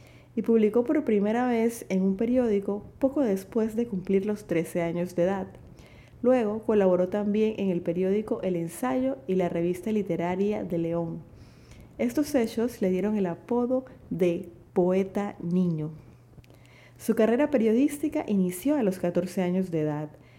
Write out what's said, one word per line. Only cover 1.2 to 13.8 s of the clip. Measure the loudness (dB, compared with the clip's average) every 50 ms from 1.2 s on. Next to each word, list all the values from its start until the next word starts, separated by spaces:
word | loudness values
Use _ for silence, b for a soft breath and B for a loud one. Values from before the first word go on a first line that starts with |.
| 2 2 0 0 0 0
vez | 2 2 2 0 0 -4 -6 -4
en | 0 0
un | 2 2 2 2
periódico | 2 2 2 2 2 2 2 0 0 -2 -4 -6 -8 -12 -6 0
poco | 0 0 2 2
después | 2 2 2 0 -2 -4 -2 -2 0 0 0 -2
de | -4 -2
cumplir | -4 -6 -2 0 0 0 2
los | 0 -4 -4 -4
trece | -2 -2 -2 -2 -2 -2 -2
años | -2 -2 -2 -2 -4 -2 0
de | 0 2
edad. | 2 2 -2 -4 -8 -12 -16 -20 -20 B B B B B B B B B B
Luego | 2 4 4 4 2 0 -2 -4 0
colaboró | 2 4 6 6 6 6 4 2 0
también | 0 -2 -2 0 2 2 2 0 0 0
en | 0 0
el | 0 0
periódico | 0 -2 -2 0 0 0 0 0 0 -2 -4 -4
El | -2 -2 -2 -2
Ensayo | -4 -6 -6 -6 -4 -2 0 0 0 -2 -2 -4 -4
y | -2 0
la | 0 0 0
Revista | 0 0 0 0 -2 -2 -2 -2 0
Literaria | 0 0 0 -2 -2 -2 -2 0 0 0 0 -2 -2 -4
de | -4 -2 -2
León. | -2 -2 -2 -2 -4 -4 -6 -10 -12 -16 B B B B B B B B B B B B B B
Estos | -4 -2 0 -2 -2 0 0
hechos | 0 0 0 -2 -2 -2 -2 -2 -2
le | -2 0
dieron | 0 0 0 0 0
el | 0 -2
apodo | -2 -4 -6 -6 -4 -2 0 0 0 0 -2